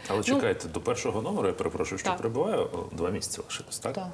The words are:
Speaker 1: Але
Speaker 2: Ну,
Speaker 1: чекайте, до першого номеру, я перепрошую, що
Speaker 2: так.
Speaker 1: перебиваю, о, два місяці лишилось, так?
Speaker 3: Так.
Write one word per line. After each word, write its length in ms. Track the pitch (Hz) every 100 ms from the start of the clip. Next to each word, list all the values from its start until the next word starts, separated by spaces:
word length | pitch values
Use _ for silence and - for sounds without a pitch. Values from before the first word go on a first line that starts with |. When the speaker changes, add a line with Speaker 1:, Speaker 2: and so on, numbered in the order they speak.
| -
Speaker 1:
Але 100 | 202
Speaker 2:
Ну, 60 |
Speaker 1:
чекайте, 440 | 202 277 117 90 82
до 140 | 85
першого 400 | - 123 127 101
номеру, 260 | 139 202 98
я 60 |
перепрошую, 460 | 87 87 - - -
що 80 | 196
Speaker 2:
так. 80 | 180
Speaker 1:
перебиваю, 520 | 113 120 190 190 -
о, 220 | - - 82
два 140 | 90
місяці 320 | 101 - - -
лишилось, 340 | - - -
так? 140 | 120
Speaker 3:
Так. 140 | 139 180